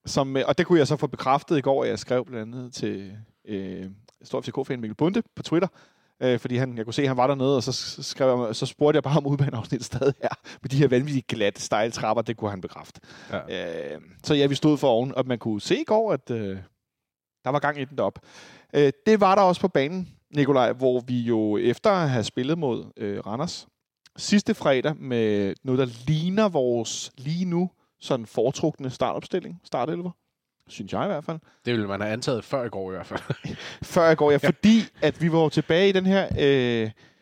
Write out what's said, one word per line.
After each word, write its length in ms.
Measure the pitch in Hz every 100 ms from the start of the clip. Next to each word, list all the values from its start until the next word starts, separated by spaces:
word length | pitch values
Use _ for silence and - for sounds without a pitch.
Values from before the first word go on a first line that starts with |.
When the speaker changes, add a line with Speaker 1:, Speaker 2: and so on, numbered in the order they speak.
| -
Speaker 1:
som, 320 | 147 135 135
øh, 60 | 127
og 100 | 143
det 80 | 175
kunne 120 | 170
jeg 80 | 139
så 80 | 147
få 120 | 143
bekræftet 500 | 123 131 139 - 160
i 40 |
går, 220 | 135 139
at 60 | 120
jeg 100 | 107
skrev 260 | - 127 123
blandt 300 | 123 110 127
andet 180 | 123
til, 380 | - 110 98 98 101 110 _ -
øh, 380 | 98 95 92 95 101 _ _
stor 180 | - 123
F 40 | 127
C 40 |
K-fan 300 | 135 135 127
Mikkel 140 | 110 107
Bunde 260 | 156 214 - -
på 80 |
Twitter, 240 | - 165 185 _ _ _ _ -
øh, 180 | 131 120
fordi 160 | 123 123
han, 220 | 131 120
jeg 80 | 110
kunne 80 |
se, 80 | -
at 60 | 139
han 100 | 127
var 100 | 131
dernede, 280 | 139 131 135
og 80 |
så 80 | 120
s-, 340 | 120 - - 139
skrev 400 | - 131 123 117
jeg, 100 | 110
så 100 | 135
spurgte 300 | - 147 151
jeg 80 |
bare, 140 | 135 151
om 80 | 139
udebaneafsnittet 600 | 143 139 117 - 127 -
stadig 280 | - 139 -
er 140 | - - - -
med 80 | 120
de 80 | 135
her 100 | 139
vanvittige 360 | 123 147 135 -
glatte, 340 | 117 104 -
stejle 300 | - 107 117
trapper. 300 | - 110 113
Det 160 | 113 110
kunne 120 | 107
han 120 | 98
bekræfte. 400 | 87 - - - - - -
Speaker 2:
Ja. 600 | 98 76 92 87 82 71 78
Speaker 1:
Øh, 60 | 80 -
så 100 | -
ja, 120 | 147 139
vi 100 | 135
stod 220 | 156 143
for 100 | 139
oven, 280 | 113 131 123
og 120 | 123
man 120 | 123
kunne 220 | 117 107
se 200 | - 208
i 20 |
går, 300 | 320 214 220
at, 180 | 139 -
øh, 260 | 117 101 95 90 _ _ _ _ _ _ _
der 60 | 127
var 100 | 143
gang 200 | 143 147
i 40 | 135
den 120 | 135
deroppe. 240 | 196 - _ - - - -
Øh, 180 | 143 143 - -
det 140 | 214
var 140 | 196 196
der 60 |
også 200 | 190 175
på 60 | 185
banen, 420 | 143 139 185 180 - _ 147
Nikolaj, 380 | 135 135 113
hvor 260 | 123 127 127
vi 200 | 123 123
jo 380 | 117 113 107 104
efter 340 | 113 120 220
at 180 | 190 151
have 140 | 127
spillet 340 | 104 - 131 170
mod, 280 | 143 110 - 107
øh, 220 | 104 98
Randers 480 | 95 117 170 - - _ _ _ _ -
sidste 360 | - 202 -
fredag 420 | 208 151 131 147 156
med 560 | 135 120 110 101 98 -
noget, 160 | 135 127
der 80 | 131 117 131
ligner 420 | 156 175 196 214
vores 640 | 160 123 120 113 - - -
lige 280 | 131 170 185
nu 260 | 170 180 _ _ _
sådan 260 | - 135 110
foretrukne 640 | - 117 - 160 - 131
startopstilling, 720 | - 123 78 - 190 - 175
startelver, 480 | - 143 131 170 180 - _ _ _ _ _
synes 260 | - 98
jeg 100 | 101
i 40 | 180
hvert 160 | 160 165
fald. 140 | 160 _ _ 123
Speaker 2:
Det 80 |
ville 140 | 120 101
man 140 | 98
have 120 | 107
antaget 300 | 113 147 117
før 220 | - 139 120
i 40 |
går 220 | 101 95
i 40 | 92
hvert 100 | -
fald. 140 | - - - - -
<laughs> 380 | - - - 180
Speaker 1:
Før 140 | 165
i 60 | 156
går, 160 | 147
ja, 80 | 143
Speaker 2:
Ja. 40 | 147
Speaker 1:
fordi 360 | - 208 226 175 -
at 200 | 151 -
vi 100 | 165
var 80 | 165
jo 100 | 156
tilbage 400 | - 151 165 196
i 20 |
den 140 | 190 185
her, 220 | 196 175 -
øh, 520 | 143 139 123 117 110 - - _